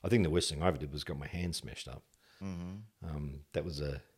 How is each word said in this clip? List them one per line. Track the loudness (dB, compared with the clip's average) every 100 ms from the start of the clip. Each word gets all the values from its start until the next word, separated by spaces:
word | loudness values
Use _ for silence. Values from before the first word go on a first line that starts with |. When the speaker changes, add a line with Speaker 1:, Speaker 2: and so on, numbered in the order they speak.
Speaker 1:
I | 6
think | 6
the | 8
worst | 6 4
thing | 4
I | 4
ever | 4
did | -2
was | -6
got | -6 -6
my | -4
hand | -2 -2 -2
smashed | -8 -10 -12
up. | -12 _ _ _ _
Speaker 2:
Mm-hmm. | -8 -6 -8 -10 -14 _ -6
Speaker 1:
Um, | -4 -4 -8 -6
that | -4
was | -4 -4
a | -4 -4 -10